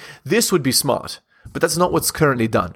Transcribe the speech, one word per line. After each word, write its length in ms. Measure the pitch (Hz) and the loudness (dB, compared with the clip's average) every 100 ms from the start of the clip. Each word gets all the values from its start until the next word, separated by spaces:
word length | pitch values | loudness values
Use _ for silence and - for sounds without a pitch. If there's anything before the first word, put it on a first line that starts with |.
| - - | -20 -10
This 280 | 127 214 - | -2 0 2
would 120 | 180 | 2
be 80 | 127 | 2
smart. 480 | - 143 104 - - _ _ - | 0 0 -2 -4 -14 _ _ -12
But 80 | - | -2
that's 160 | - 165 | 0 2
not 160 | 180 | 0
what's 180 | 165 - | 0 -2
currently 380 | - 151 127 110 | 0 2 2 0
done 260 | 113 87 | 0 -2